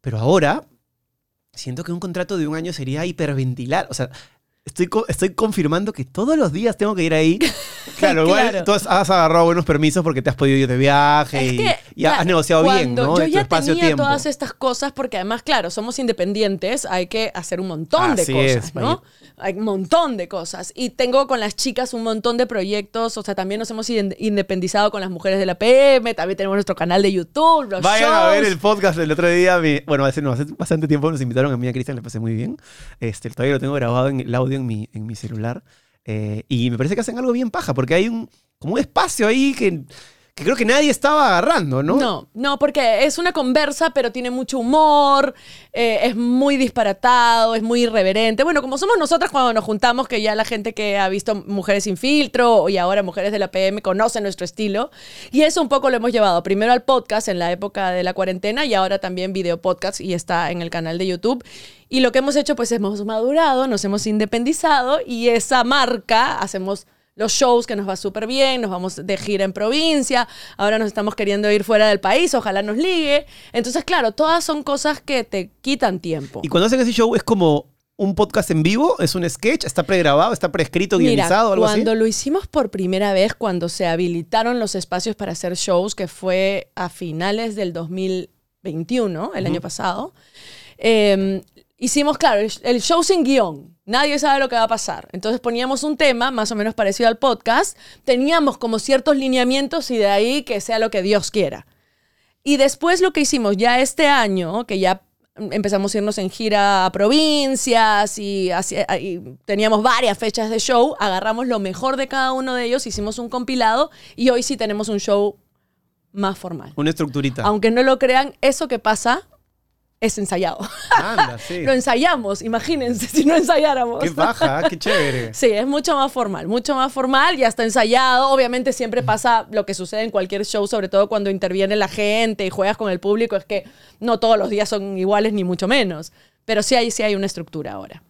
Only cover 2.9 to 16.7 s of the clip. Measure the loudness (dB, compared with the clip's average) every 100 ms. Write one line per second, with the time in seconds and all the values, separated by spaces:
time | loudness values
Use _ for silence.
2.9 | -4 -6 -4 -4 -2 -2 -4 -2 -2 -2
3.9 | -6 -8 -8 -20 _ _ _ -18 -4 0
4.9 | 0 -2 -2 -2 0 -2 0 0 0 -4
5.9 | -6 -10 -4 0 2 2 0 -2 0 -2
6.9 | 0 0 2 2 2 0 -2 -14 -16 -18
7.9 | 0 2 4 4 4 4 0 0 0 2
8.9 | 2 4 4 4 6 4 2 2 2 2
9.9 | 2 0 0 -2 0 2 4 2 2 4
10.9 | 4 6 4 2 -2 -2 0 0 -2 -6
11.9 | -2 0 2 2 2 4 4 4 4 2
12.9 | 0 0 2 2 0 2 0 0 2 2
13.9 | 2 0 0 -2 -6 -8 -4 -4 -2 -6
14.9 | -6 -6 -6 -4 -6 -2 -2 -2 -6 -8
15.9 | -6 -4 -2 -2 0 -2 -2 -4